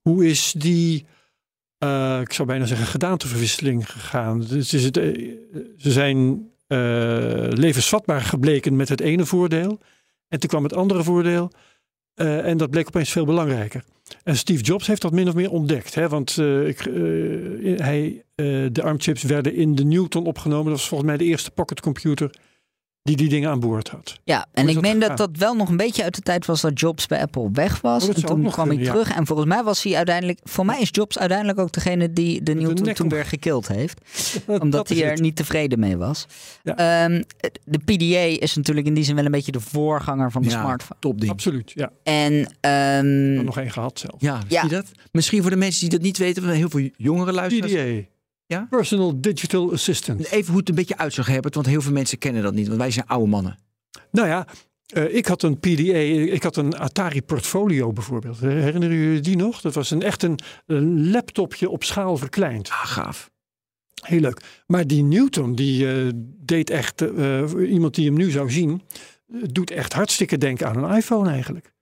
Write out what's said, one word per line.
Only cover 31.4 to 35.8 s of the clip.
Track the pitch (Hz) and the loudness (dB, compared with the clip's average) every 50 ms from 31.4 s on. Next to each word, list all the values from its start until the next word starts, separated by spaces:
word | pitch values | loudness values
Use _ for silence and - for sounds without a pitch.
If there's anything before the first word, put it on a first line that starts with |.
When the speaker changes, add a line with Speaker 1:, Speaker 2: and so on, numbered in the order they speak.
| 208 208 196 202 | 0 0 0 0
Speaker 2:
ook | 185 170 - | 0 -2 -2
degene | - - 185 180 180 175 170 165 | -2 0 0 2 2 0 2 2
die | 170 170 170 170 - - | 0 0 0 0 -2 0
de | 156 156 | -2 0
Speaker 1:
Met | 156 | 0
de | 160 | 0
Speaker 2:
Newton | 165 165 175 196 | 0 0 0 0
Speaker 1:
nek | 220 214 | -2 0
Speaker 2:
toen | - 170 | 0 0
Speaker 1:
om- | 160 151 | 0 0
Speaker 2:
weer | 151 147 | 0 -2
gekild | - - 147 - 165 156 127 104 - | -4 -6 -4 -2 0 0 0 -2 -2
heeft. | 101 101 127 175 - - _ - - - - | -4 -4 -4 -4 -6 -10 _ -16 -8 -6 -6
Speaker 1:
<laughs> | - - 202 - | -4 -4 -6 -4
Dat | - 208 196 | -2 -2 0
Speaker 2:
Omdat | 156 151 139 147 208 - | 2 2 2 2 0 0
Speaker 1:
is | - | 0
Speaker 2:
hij | 165 156 | 0 2
er | 151 151 | 0 2
Speaker 1:
het. | 160 | 2
Speaker 2:
niet | 165 160 156 | 0 0 0
tevreden | - 160 - - 160 151 143 127 | -2 -6 -2 0 0 0 2 2
mee | 113 | 2